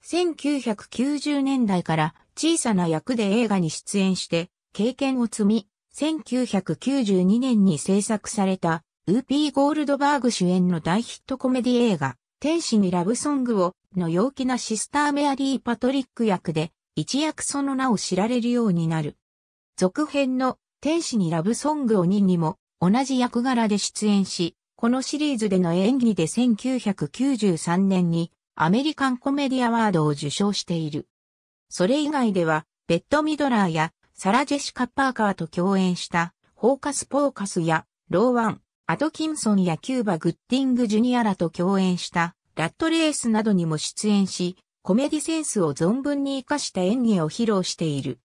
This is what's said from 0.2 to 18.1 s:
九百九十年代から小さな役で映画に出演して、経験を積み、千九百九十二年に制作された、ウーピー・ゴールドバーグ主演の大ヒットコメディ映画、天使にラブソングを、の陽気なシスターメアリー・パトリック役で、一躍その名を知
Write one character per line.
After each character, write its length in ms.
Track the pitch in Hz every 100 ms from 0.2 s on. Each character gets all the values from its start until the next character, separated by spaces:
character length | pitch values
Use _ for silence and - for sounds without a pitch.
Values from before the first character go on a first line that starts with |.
| 359 302
九 240 | 285 285
百 300 | 240 208 -
九 280 | - 262 294
十 240 | 294 285
年 240 | 269 269 226
代 180 | 185
か 120 | - 160
ら 200 | 156 - _ -
小 220 | 311 330
さ 160 | 247
な 140 | 196 175
役 280 | 156 - 240
で 160 | 202
映 160 | 208 233
画 120 | 202
に 100 | 165
出 300 | - - 202
演 160 | 190 180
し 120 | -
て、 220 | 170 175 _ _
経 200 | - 214
験 260 | 254 269 262
を 60 | 233
積 200 | - 202
み、 220 | 220 - _ _
千 280 | - 294 311
九 220 | - 247 240
百 300 | 202 - 160
九 280 | - 277
十 180 | 214 190
二 180 | 180 226
年 240 | 262 226
に 140 | 190 147
制 240 | - 196
作 280 | 202 214 -
さ 160 | - 190
れ 120 | 185
た、 260 | 170 165 _ _ -
ウ 120 | 214
ー 40 |
ピ 260 | - 277 302
ー・ 20 |
ゴ 180 | 277 277
ー 40 |
ル 120 | 302 285
ド 120 | 277
バ 200 | 285 294
ー 20 |
グ 120 | 240
主 140 | - 175
演 220 | 185 180
の 120 | 175
大 220 | 165 190
ヒ 180 | 240 -
ッ 20 | -
ト 120 | 262
コ 100 | 254
メ 140 | 254
デ 80 | 240
ィ 220 | 240 240
映 40 | 175
画、 200 | 135 - _ _
天 220 | 285 339
使 180 | - 220
に 100 | 190
ラ 140 | 175
ブ 120 | 175 240
ソ 180 | 294
ン 100 | 294
グ 200 | 247 214
を、 120 | 175 - _ 185
の 140 | 165
陽 220 | 170 247
気 140 | - 254
な 120 | 247
シ 200 | - 214
ス 120 | -
タ 160 | 285 294
ー 60 |
メ 180 | 285 285
ア 60 | 277
リ 220 | 269 269
ー・ 40 |
パ 160 | - 214
ト 140 | 247
リ 120 | 277
ッ 40 | 254
ク 120 | - 226
役 260 | 180 -
で、 200 | 156 160 _ _ -
一 260 | 156 262
躍 220 | 311 -
そ 180 | - 285
の 140 | 277 269
名 160 | 262
を 60 | 208
知 180 | -